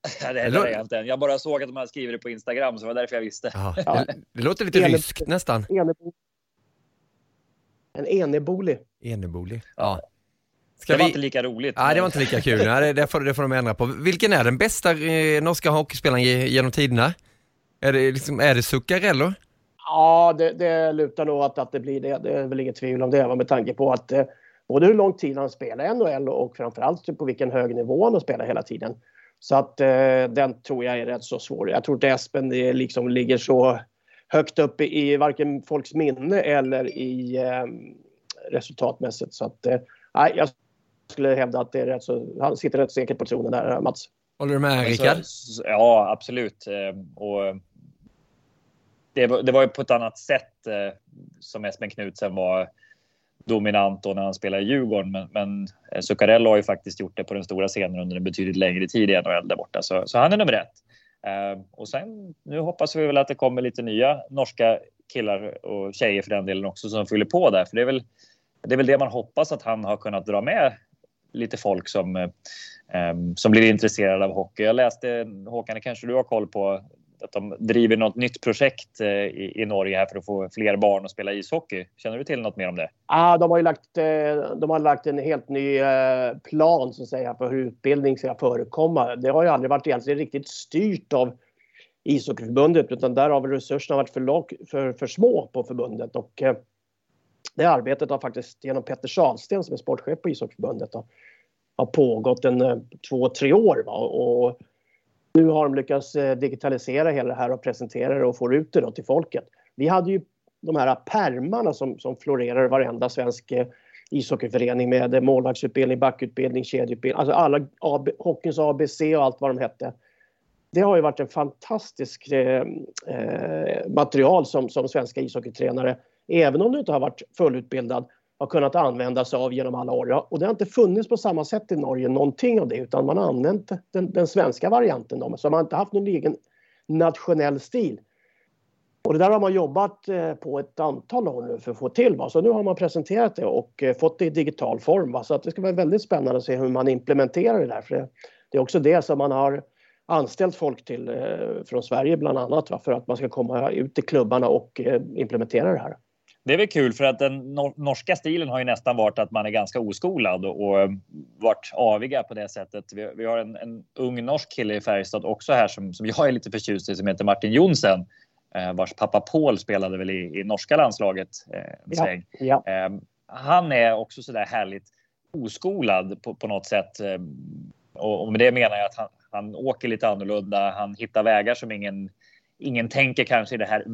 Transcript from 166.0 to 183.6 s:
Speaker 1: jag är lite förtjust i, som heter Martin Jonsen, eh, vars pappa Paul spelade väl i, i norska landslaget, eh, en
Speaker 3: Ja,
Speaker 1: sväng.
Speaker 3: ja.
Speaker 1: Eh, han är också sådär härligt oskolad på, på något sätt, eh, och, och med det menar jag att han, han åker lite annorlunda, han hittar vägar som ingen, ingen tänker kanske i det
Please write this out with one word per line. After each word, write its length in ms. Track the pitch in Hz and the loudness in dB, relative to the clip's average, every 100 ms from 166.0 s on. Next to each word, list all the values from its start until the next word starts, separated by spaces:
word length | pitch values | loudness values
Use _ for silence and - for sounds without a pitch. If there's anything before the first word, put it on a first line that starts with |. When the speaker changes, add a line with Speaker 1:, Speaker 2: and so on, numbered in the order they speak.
| 107 | -6
Speaker 1:
jag 220 | 113 147 | 2 2
är 40 | |
lite 200 | 120 104 | 2 -4
förtjust 380 | 104 - 98 92 | -8 -4 -6 -4
i, 60 | 92 | -4
som 120 | 98 | -4
heter 180 | 92 101 | -2 0
Martin 260 | - 107 | 0 2
Jonsen, 540 | 120 185 143 98 95 - _ _ _ _ 95 | 4 4 4 4 2 0 _ _ _ _ -6
eh, 180 | 90 | -6
vars 200 | 90 92 | -2 -4
pappa 260 | - 104 104 | -2 0 0
Paul 380 | - 160 147 101 | 0 0 2 0
spelade 400 | - 98 95 92 | -2 -4 -2 -4
väl 120 | 95 | -6
i, 300 | 95 87 87 | -6 -6 -8
i 40 | |
norska 320 | 98 104 - 156 | -6 -6 0 4
landslaget, 540 | 135 98 101 95 95 - - | 4 2 -2 -2 -8 -14 -14
eh, 60 | - | -14
en 200 | - - - | -14 -18 -10
Speaker 3:
Ja, 180 | 165 | -4
Speaker 1:
sväng. 220 | 160 90 90 - | -4 -4 -12 -8
Speaker 3:
ja. 240 | 131 139 - | 0 0 0
Speaker 1:
Eh, 240 | 95 95 98 - _ _ | -4 -4 -6 -16 _ _
han 460 | 127 135 180 170 | -12 2 2 4
är 220 | 127 117 | 2 4
också 280 | 110 110 - | 2 -4 -14
sådär 240 | 127 113 101 | -10 -8 -4
härligt 420 | 117 95 98 _ _ _ _ _ 160 | -4 -6 -8 _ _ _ _ _ -10
oskolad 840 | 113 - 185 202 120 95 95 101 | -10 -6 -6 -4 0 0 -2 -10
på, 120 | - | -14
på 140 | - 107 | -12 -8
något 180 | 101 - | -8 -2
sätt, 340 | 101 95 - | -4 -4 -8
eh, 180 | 101 95 85 67 78 71 - - _ | -8 -8 -10 -14 -16 -18 -18 -20 _
och, 280 | - 107 98 | -8 -4 -4
och 100 | 110 | -2
med 80 | 110 | 4
det 120 | 123 | 4
menar 260 | 123 110 104 | 4 0 0
jag 80 | 101 | -4
att 100 | - | -6
han, 120 | 107 _ _ | -14 _ _
han 240 | 101 104 104 | -12 -10 -8
åker 320 | 131 127 120 | -6 -6 -4
lite 200 | 110 113 | -2 -2
annorlunda, 640 | 101 98 104 95 101 98 95 | -2 -4 -6 -4 -2 -2 -4
han 180 | 101 101 | -10 -10
hittar 280 | 113 110 | -6 0
vägar 320 | 110 107 107 117 | 4 4 2 -2
som 160 | 117 | -6
ingen, 380 | 104 101 98 95 _ _ _ _ _ | -10 -8 -8 -12 _ _ _ _ _
ingen 300 | 135 120 117 | -6 -4 -2
tänker 340 | 135 135 120 | 0 0 0
kanske 320 | 123 123 104 | 0 0 -2
i 20 | |
det 80 | 120 | -6